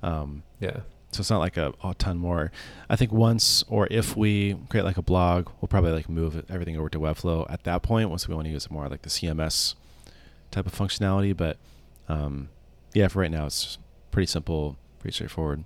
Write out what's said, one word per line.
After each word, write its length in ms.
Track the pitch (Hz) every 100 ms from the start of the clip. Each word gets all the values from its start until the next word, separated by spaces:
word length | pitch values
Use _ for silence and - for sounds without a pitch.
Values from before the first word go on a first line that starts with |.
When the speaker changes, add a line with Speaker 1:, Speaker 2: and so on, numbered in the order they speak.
Speaker 1:
And, 100 | 92
um, 280 | 80 71 73 - -
Speaker 2:
Yeah. 220 | - - - - -
Speaker 1:
so 80 | -
it's 100 | 98
not, 80 | 107
like, 180 | 85 90
a, 160 | 73 -
a 100 | 95
ton 240 | 90 - 87
more. 320 | 87 87 78 - - - -
I 60 | 110
think 160 | 123
once 500 | 110 113 117 - - -
or 180 | 110 98
if 280 | 113 110 -
we 400 | 107 101 101 92 -
create, 140 | 113
like, 140 | 92 92
a 60 |
blog, 460 | 85 90 90 87 87 -
we'll 80 | -
probably, 240 | 98 85
like, 160 | 80 78
move 360 | 80 80 78 -
everything 260 | 92 85 80
over 120 | 78
to 100 | 78
Webflow 500 | 78 78 90 82 -
at 140 | -
that 200 | - 87
point, 280 | - 113 110
once 160 | 82 -
we 80 |
wanna 140 | 80 78
use 180 | 76 -
it 60 |
more 160 | 76 71
like 140 | 71
the 80 | 82
C 180 | - 87
M 100 | 78
S 380 | 78 - - - - - - - - - -
type 160 | - 95
of 80 |
functionality. 640 | - 98 - 101 95 98 90
But, 200 | 82 - - - - - -
um, 400 | 78 73 69 71 - - - -
yeah, 120 | 107 95
for 140 | 95
right 100 | 87
now, 160 | 80 76
it's 320 | - - - - - -
pretty 160 | - 92
simple, 500 | 82 76 80 73 71 - -
pretty 160 | -
straightforward. 500 | - - - 78 73